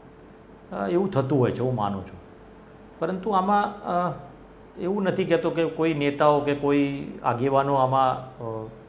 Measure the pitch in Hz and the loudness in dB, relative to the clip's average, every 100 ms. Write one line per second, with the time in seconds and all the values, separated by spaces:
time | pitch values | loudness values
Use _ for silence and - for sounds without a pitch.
0 | - - - - - - - 196 196 175 | -20 -20 -20 -20 -20 -20 -12 -6 -2 0
1 | 190 135 127 143 113 107 127 117 101 98 | 0 0 2 2 2 0 -2 -2 -2 -4
2 | 92 - - - - - - - - - | -10 -16 -20 -20 -20 -20 -20 -20 -18 -8
3 | 165 185 220 190 196 208 208 - - 175 | -6 -4 -2 0 2 2 0 -6 -4 -2
4 | 175 139 - - - - - - 175 202 | -2 -4 -12 -20 -20 -20 -20 -8 -4 -2
5 | 185 190 160 165 165 151 160 - 160 147 | -2 0 2 2 0 0 -2 0 0 2
6 | 143 143 151 147 143 143 143 143 143 139 | 0 4 4 4 2 0 2 2 2 -2
7 | 151 - 135 113 135 135 139 139 131 135 | -10 -4 -2 0 2 2 4 2 4 4
8 | 131 127 - - 113 110 110 - | 2 0 -6 -12 -10 -8 -10 -16